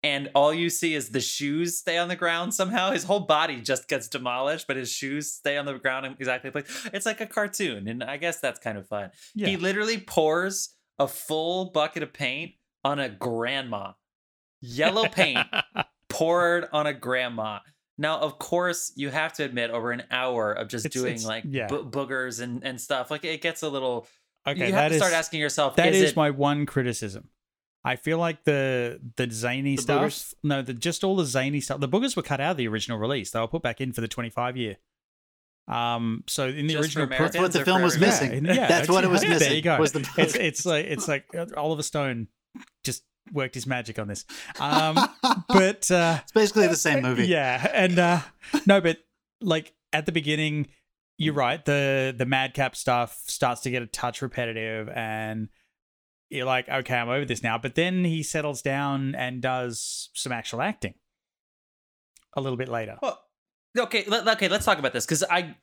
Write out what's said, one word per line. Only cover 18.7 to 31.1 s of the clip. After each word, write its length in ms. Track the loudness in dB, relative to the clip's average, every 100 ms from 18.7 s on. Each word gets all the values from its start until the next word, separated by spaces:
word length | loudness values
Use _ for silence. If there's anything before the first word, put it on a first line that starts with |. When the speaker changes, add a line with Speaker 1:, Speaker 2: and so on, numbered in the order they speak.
| -2 -6 -6
Speaker 1:
you 140 | -4
have 220 | -2 -4
to 100 | -4
admit, 260 | -4 -2 -2
over 200 | -2 -4
an 140 | -6 -4
hour 400 | -2 0 0 0
of 160 | -2 -4
just 180 | -6 -4
Speaker 2:
It's, 80 |
Speaker 1:
doing, 200 | -2 -2
Speaker 2:
it's, 100 | -2 -4
Speaker 1:
like, 180 | -6 -4
Speaker 2:
yeah. 180 | -4 -2
Speaker 1:
bo-, 180 | -4
boogers 560 | -4 -6 -4 -4 -4 -6
and, 240 | -8 -6
and 160 | -6 -8
stuff, 300 | -4 -2 -2
like, 140 | -6
it 160 | -6 -4
gets 220 | -4 -4
a 60 | -4
little, 380 | -2 -2 -2 -6 _ _ _ -4
Speaker 2:
Okay, 220 | -2 2
Speaker 1:
you 40 |
have 100 | 2
Speaker 2:
that 40 | 4
Speaker 1:
to 60 | 4
start 140 | 4
Speaker 2:
is, 40 | 2
Speaker 1:
asking 220 | -2 -2
yourself, 340 | -2 0 2 4
Speaker 2:
that 120 | 4
Speaker 1:
is 140 | 6
Speaker 2:
is 80 | 4
Speaker 1:
it 40 | 4
Speaker 2:
my 140 | 2
one 360 | 2 2 2 0
criticism. 640 | 0 -2 -2 -6 -10 -16 _ _ _ _ _
I 100 | -4
feel 240 | -2 -2 0
like 240 | 0 0
the, 560 | 2 2 2 0 -2 -6 -12 -4
the 140 | -2
zany 460 | -2 -2 0 0 0
Speaker 3:
The 60 |
Speaker 2:
stuff, 200 | 2 2
Speaker 3:
boogers? 320 | 2 -2 -12 -4
Speaker 2:
no, 200 | -2 0
the, 120 | -2
just 300 | -4 -4 0
all 100 | 0